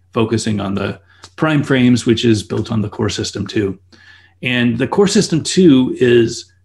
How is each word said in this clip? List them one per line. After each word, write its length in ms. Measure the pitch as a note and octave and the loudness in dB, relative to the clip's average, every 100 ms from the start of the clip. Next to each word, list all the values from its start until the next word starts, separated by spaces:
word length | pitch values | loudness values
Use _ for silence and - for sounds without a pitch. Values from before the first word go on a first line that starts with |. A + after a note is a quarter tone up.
| _ | _
focusing 460 | A#2+ A2 A2 A2+ G#2 | -4 -2 -2 -4 -4
on 140 | G2 | -4
the 280 | G2 G2 F#2+ _ _ - - | -6 -6 -10 _ _ -16 -4
Prime 280 | D#3+ D3+ | 0 0
frames, 420 | - C3+ B2 A#2+ B2 | 2 2 4 2 2
which 180 | A2+ A#2+ | 0 2
is 160 | G#2+ | 0
built 300 | - A2+ G#2 | -2 -6 -4
on 100 | A2+ | -4
the 80 | G2+ | -4
core 200 | - G#2+ | -4 -6
system 360 | - G#2 - G#2 | -4 -8 -8 -6
too. 340 | A2 G2 F2+ _ _ _ - _ - | -4 -4 -6 _ _ _ -20 _ -10
And 360 | B2+ B2 A#2+ A#2 | -4 -2 -2 -2
the 100 | C3 | -2
core 200 | - G3 | 0 2
system 360 | G#3 - D#3+ | 2 0 -2
two 520 | C#3+ - F3+ C3 B2+ A2+ | -2 4 6 6 2 0
is 520 | B2+ A#2+ A2+ - - _ | 2 4 2 -4 -16 _